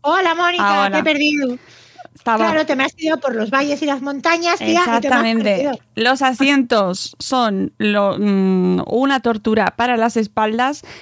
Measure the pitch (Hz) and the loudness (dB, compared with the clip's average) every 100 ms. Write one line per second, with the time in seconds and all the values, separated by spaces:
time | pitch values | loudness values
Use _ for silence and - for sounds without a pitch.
0 | 285 349 359 330 349 349 247 202 196 294 | 2 2 0 0 0 0 0 2 2 0
1 | 311 294 302 294 262 247 - - - - | 0 0 0 0 -2 -4 -12 -20 -20 -20
2 | - - - 220 220 311 302 269 269 - | -20 -8 -2 0 2 0 0 0 -2 -2
3 | 320 311 269 226 214 269 285 285 302 277 | -4 -2 -2 -4 -2 0 0 -2 -2 -4
4 | 277 285 330 339 339 349 - 330 359 233 | -4 -4 -2 -2 0 -2 0 0 2 0
5 | 269 247 226 226 208 196 277 196 _ - | 2 0 2 0 0 0 -2 -4 _ -2
6 | 233 262 269 254 277 285 240 226 190 185 | 0 2 0 2 2 2 2 2 0 -4
7 | - - - 262 233 196 190 _ 214 208 | -10 -12 -4 0 0 0 -4 _ 0 2
8 | 202 190 208 196 190 185 180 180 - 226 | 0 0 0 2 2 2 2 0 0 0
9 | 269 269 233 220 220 220 190 - 240 240 | 2 0 0 -2 0 2 0 0 -2 2
10 | 226 226 208 - 214 226 254 294 - - | 0 0 -4 -2 -2 0 -2 -4 -12 -20